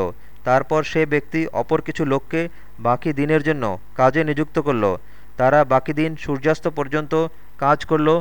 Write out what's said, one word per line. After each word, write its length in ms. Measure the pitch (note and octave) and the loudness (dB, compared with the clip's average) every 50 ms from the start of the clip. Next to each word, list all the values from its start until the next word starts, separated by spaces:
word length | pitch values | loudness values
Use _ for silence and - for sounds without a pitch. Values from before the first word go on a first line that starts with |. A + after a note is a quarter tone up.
| F#2+ F2 - - - - - - - | 0 -2 -4 -8 -12 -14 -12 -6 0
তারপর 380 | B2+ B2+ C3+ C3+ - D#3 D#3 D3 | 2 2 2 2 2 0 0 0
সে 180 | - - E3 D#3+ | 0 0 0 0
ব্যক্তি 360 | D3 D3 D3 C#3 - - D#3+ D#3+ - - | 2 0 -2 -2 -2 -2 -2 -2 -2 -2
অপর 260 | A2+ A#2+ - D#3+ D3+ | -4 0 0 0 0
কিছু 220 | - - D3+ - D#3+ | 0 -2 -4 -2 0
লোককে 360 | C#3 C3+ C#3 - - - E3 E3+ E3+ - - - - - - | 0 0 0 -2 -2 -4 -4 -4 -4 -6 -12 -14 -14 -8 -4
বাকি 300 | A2 A#2 B2 B2 - D#3+ D3 | 0 0 0 0 0 -2 -2
দিনের 280 | C3+ D3 D3+ D#3 D#3 C#3+ | 0 2 2 2 2 2
জন্য 200 | D#3 D#3 C#3+ A#2+ G#2 F#2 - - - - | 0 0 0 -2 -2 -4 -4 -8 -6 0
কাজে 260 | - C3 C3 B2+ D#3+ D#3 | 2 4 4 4 2 2
নিযুক্ত 340 | D3+ D3 C#3+ D#3 - - D#3+ | 0 0 -2 -2 -2 -2 -2
করল। 260 | C3+ D3 C3 A2+ G#2 G2 F2+ - - - - - - - - | 0 0 2 2 2 2 0 -2 -6 -10 -12 -12 -12 -8 -2
তারা 220 | - B2 C3 C#3+ D3+ D3 | 2 4 6 6 6 6
বাকি 280 | B2+ C3+ C3 - - D3+ | 4 4 2 2 0 0
দিন 180 | D3 D#3 D#3+ D#3+ | 0 0 -2 -2
সূর্যাস্ত 500 | - - - C#3+ C3 C3 D#3 D#3 - - | -4 -4 -4 -4 0 2 0 0 2 0
পর্যন্ত 460 | E3+ D#3 D3 C#3+ C3+ C#3+ D3+ D#3 C#3+ D#3+ D#3+ E3 D#3+ - - - - - - | -2 -2 -2 -2 -2 -2 -4 -2 0 0 0 0 -2 -4 -10 -12 -12 -6 0
কাজ 200 | C#3 C#3 D3+ D3 - | 2 2 2 2 2
করল 240 | - D#3+ D#3 D3+ D#3 E3 E3+ | 2 2 2 4 4 4 2